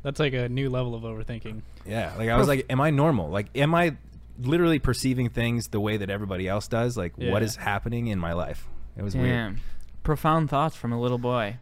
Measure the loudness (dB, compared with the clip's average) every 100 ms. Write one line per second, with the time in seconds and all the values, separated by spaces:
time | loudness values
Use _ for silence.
0 | -4 0 0 2 0 0 0 0 -2 -4
1 | -8 -8 -6 -6 -8 -10 -12 -14 -6 -4
2 | -2 -2 2 4 4 4 2 2 4 4
3 | 4 4 0 -2 -2 0 4 4 2 0
4 | -16 -20 -18 -6 0 4 4 4 2 2
5 | 0 2 0 0 0 0 -2 -2 0 0
6 | -2 -4 -2 -2 0 -2 0 0 0 -2
7 | -4 -4 0 2 0 -2 -2 -2 -2 -2
8 | -2 -2 0 -2 -2 -6 -6 -8 -8 -6
9 | -4 0 2 0 -2 -4 -2 -4 -6 -4
10 | 0 2 4 4 4 2 0 -2 -4 0
11 | 0 0 0 0 -2 -6